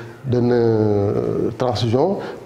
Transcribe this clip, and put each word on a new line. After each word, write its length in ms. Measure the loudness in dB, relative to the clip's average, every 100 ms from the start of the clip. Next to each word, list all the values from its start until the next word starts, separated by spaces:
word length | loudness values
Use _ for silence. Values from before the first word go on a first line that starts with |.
| -14 -12
benn, 260 | -2 0 2
euh, 1000 | 2 4 4 2 2 2 0 -2 -2 -2 -2
transition 600 | -2 0 0 2 2 0 -6 -14